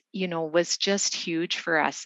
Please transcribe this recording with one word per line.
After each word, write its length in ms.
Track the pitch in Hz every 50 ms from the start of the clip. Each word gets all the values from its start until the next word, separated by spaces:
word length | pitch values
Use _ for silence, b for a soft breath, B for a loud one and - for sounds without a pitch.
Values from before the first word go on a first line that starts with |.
| - _ -
you 140 | 190 185
know, 160 | 180 170 165 165
was 340 | 156 151 175 175 - -
just 380 | - - 196 202 202 - - -
huge 440 | - - 180 165 160 170 - - -
for 200 | - - 165 156
us. 260 | 147 143 139 - -